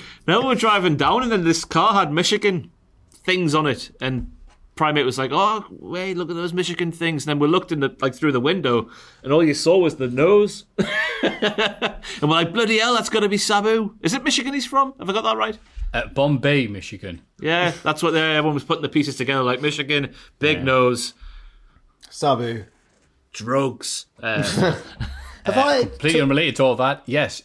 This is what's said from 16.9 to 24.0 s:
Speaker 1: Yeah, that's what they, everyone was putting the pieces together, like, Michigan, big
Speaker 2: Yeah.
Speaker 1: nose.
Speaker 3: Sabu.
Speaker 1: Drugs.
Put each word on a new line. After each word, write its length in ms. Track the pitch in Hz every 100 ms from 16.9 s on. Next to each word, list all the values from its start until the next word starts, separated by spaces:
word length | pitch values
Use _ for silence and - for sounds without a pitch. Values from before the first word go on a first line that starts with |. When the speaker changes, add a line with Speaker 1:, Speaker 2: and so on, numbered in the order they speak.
| - 98 85 - _
Speaker 1:
Yeah, 320 | 151 170 180 160
that's 200 | - 156
what 80 | 170
they, 240 | 160 160 151
everyone 180 | 151
was 120 | 147 -
putting 160 | 160
the 60 | 156
pieces 260 | 156 143 127
together, 280 | 123 135
like, 180 | 127 127
Michigan, 520 | 147 147 139 147 131 - - _
big 180 | 147 151
Speaker 2:
Yeah. 60 |
Speaker 1:
nose. 500 | 135 131 123 120 - - - - - - _ _ _ _ -
Speaker 3:
Sabu. 560 | - 147 123 120 113 104 _ _ _ _ _ _
Speaker 1:
Drugs. 720 | - 110 135 135 110 - -